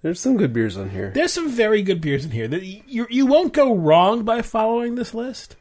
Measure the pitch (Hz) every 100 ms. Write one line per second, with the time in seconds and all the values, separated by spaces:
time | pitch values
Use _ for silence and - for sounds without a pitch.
0 | 156 180 262 240 151 117 110 92 98 98
1 | 98 98 349 349 320 233 214 214 196 175
2 | 156 139 151 113 113 165 190 196 240 240
3 | 240 247 262 294 349 302 269 208 156 160
4 | 185 233 214 233 226 226 220 233 240 240
5 | 233 226 254 226 - -